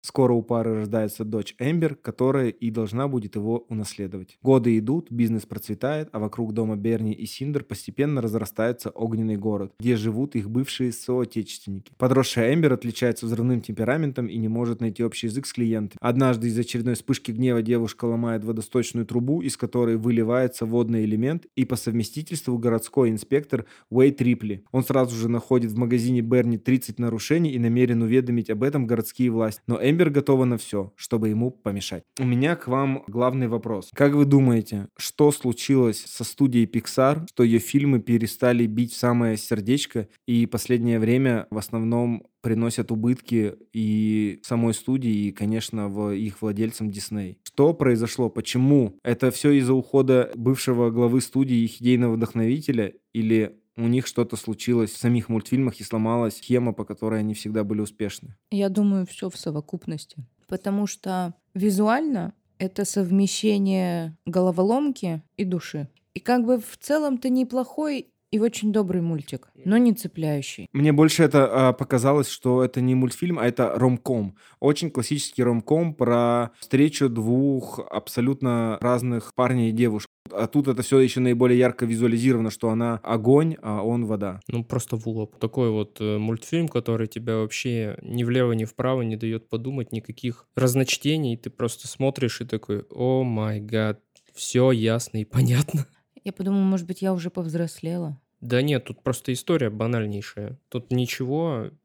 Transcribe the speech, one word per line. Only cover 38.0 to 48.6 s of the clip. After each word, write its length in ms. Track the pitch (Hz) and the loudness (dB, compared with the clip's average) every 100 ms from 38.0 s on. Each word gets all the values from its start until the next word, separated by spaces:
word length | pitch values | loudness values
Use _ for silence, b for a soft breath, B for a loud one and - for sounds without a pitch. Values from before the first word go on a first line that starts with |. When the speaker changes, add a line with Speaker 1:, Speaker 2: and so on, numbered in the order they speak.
Speaker 1:
перестали 640 | 107 117 113 - 127 120 117 | 2 0 0 0 2 2 2
бить 260 | 110 120 | 0 -4
в 60 | - | -2
самое 400 | 123 120 117 107 | 0 2 0 -2
сердечко 720 | - 110 101 139 - 120 101 b - | -4 -4 0 -2 -2 -6 -8 b -2
и 180 | 117 113 | 0 0
последнее 540 | 117 - 123 120 117 | -2 0 0 2 2
время 480 | 110 123 135 117 - | 2 2 2 0 -4
в 60 | 107 | -8
основном 640 | 104 113 113 120 120 113 - _ | -6 -4 -2 0 0 -4 -10 _
приносят 500 | 117 110 117 117 113 | -2 0 0 -2 -4
убытки 640 | 110 117 123 - 117 104 - - | -2 0 -2 0 0 0 -4 -10
и 680 | 110 107 107 107 107 104 - | -4 0 2 2 2 0 -4
самой 300 | - 117 117 | -4 0 0
студии, 540 | 110 - 135 123 104 104 | -2 -2 -2 0 0 -2
и, 40 | |
конечно, 560 | 95 104 110 - 110 101 | -4 -2 -2 -4 -6 -6
в-, 260 | 101 104 | -4 -4
их 280 | 101 110 101 | -2 -6 -4
владельцам 480 | 110 104 113 - 107 | -6 -2 -4 -4 -8
Disney? 480 | 101 - 107 92 92 | -8 -8 -8 -8 -12
Что 300 | - - 147 | -10 4 4
произошло? 560 | 160 131 117 113 - 117 | 4 2 2 0 -2 -2
Почему? 680 | 117 110 123 | -4 -4 2